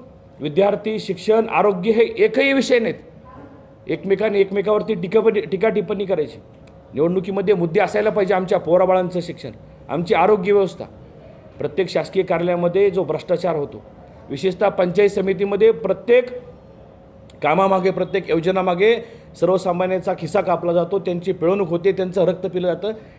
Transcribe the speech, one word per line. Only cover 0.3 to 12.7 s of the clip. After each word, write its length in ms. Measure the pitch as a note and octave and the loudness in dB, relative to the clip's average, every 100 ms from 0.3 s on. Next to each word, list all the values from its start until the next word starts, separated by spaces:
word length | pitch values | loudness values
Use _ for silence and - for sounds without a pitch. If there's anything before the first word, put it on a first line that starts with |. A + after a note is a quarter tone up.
| - | -10
विद्यार्थी, 600 | D3 D3 G3+ G3+ A3 A3 | -4 0 2 0 -4 -6
शिक्षण, 500 | - F3+ - A3 A3 | -6 -6 0 2 2
आरोग्य 420 | D#3+ G#3 F#3 G3+ | 2 2 2 2
हे 120 | A3 A3+ - | 2 2 2
एकही 360 | A3 B3+ C#4 | 0 2 2
विषय 260 | C4+ A#3 B3 | 2 2 2
नाहीत. 160 | G3+ C#3+ - - - - - - - - - | 0 -6 -12 -20 -20 -20 -20 -20 -20 -16 -8
एकमेकांनी 520 | D#3+ F#3 F#3+ G#3+ G3+ | -6 -2 0 0 2
एकमेकावरती 540 | F#3+ G3 F#3 G#3 G#3 | 0 0 0 0 0
टीका, 260 | G3 F3 A3 A3 G3+ D3+ | -4 0 2 2 0 -2
टीका 180 | F#3+ A3 | -2 0
टिप्पणी 360 | G#3 F3+ G3+ F#3+ | 0 -2 -4 0
करायची. 340 | E3+ C#3+ - - - - - - | 0 0 -6 -20 -20 -20 -20 -8
निवडणुकीमध्ये 600 | B2+ E3+ F#3 F3+ F#3+ F#3+ | 0 0 0 -2 -2 2
मुद्दे 260 | F#3+ E3+ F#3 | 2 2 2
असायला 300 | F3+ G#3 G#3+ | 0 0 0
पाहिजे, 240 | G#3 F#3+ | 2 2
आमच्या 260 | F#3+ F#3 G3 | 0 2 0
पोराबाळांचं 600 | D#3 F3+ F#3 F#3 F3+ F3 | 4 4 4 2 0 -4
शिक्षण, 320 | E3+ C#3 C3 - - - - | -6 -10 -14 -16 -20 -18 -8
आमची 240 | D3 E3+ | -4 0
आरोग्य 400 | F3+ F#3 G#3+ F#3 | 4 4 4 4
व्यवस्था. 320 | G3+ F#3 - G2+ - - - - - - - | 2 2 -4 -16 -18 -20 -20 -20 -20 -20 -10
प्रत्येक 300 | - - F3 | -8 -4 -2
शासकीय 340 | E3+ D#3 F#3+ | -2 -2 -2
कार्यालयामध्ये 640 | F#3 E3+ F3 F3 F3 | -2 0 0 0 0